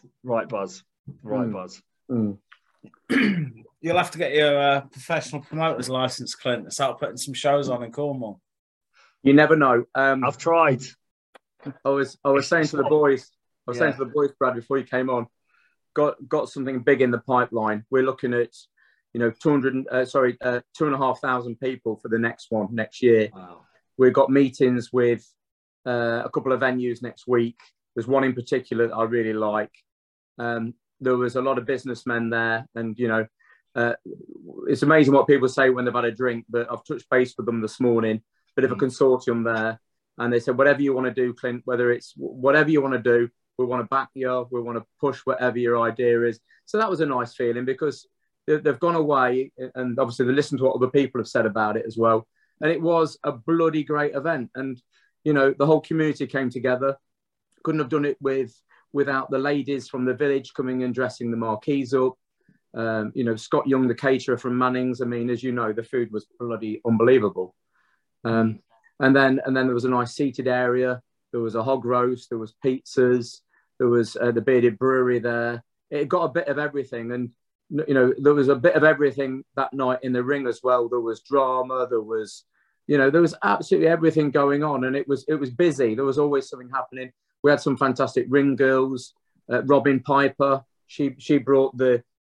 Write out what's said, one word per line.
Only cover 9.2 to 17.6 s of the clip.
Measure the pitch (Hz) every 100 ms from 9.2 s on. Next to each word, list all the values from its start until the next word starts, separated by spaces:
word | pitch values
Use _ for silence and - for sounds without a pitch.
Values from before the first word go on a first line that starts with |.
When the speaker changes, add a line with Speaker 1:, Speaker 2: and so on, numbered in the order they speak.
Speaker 2:
You | 135
never | 139 151 160
know. | 139 120 120 135
Um, | 135 131
Speaker 1:
I've | 127 117
tried. | 165 165 156 127 - - _ _ _ _ _ _ 143 -
Speaker 2:
I | 143
was, | 139 131 -
I | 143
was | 139
Speaker 1:
It's | 139
Speaker 2:
saying | 170 151
to | 147
the |
Speaker 1:
not | 135
Speaker 2:
boys, | 151 147 131 - _ _ _ -
I |
was | 123
saying | 156
Speaker 1:
Yeah. | 123
Speaker 2:
to | 127
the |
boys, | 147 139 -
Brad, | 131 120
before | 117 139
you |
came | - 127 131
on, | 123 117 _ _ _ _ _ _ -
got, | 147 - 131
got | 151 123
something | 143 131 131
big | 120 131
in | 127
the | 120
pipeline. | - 123 120 113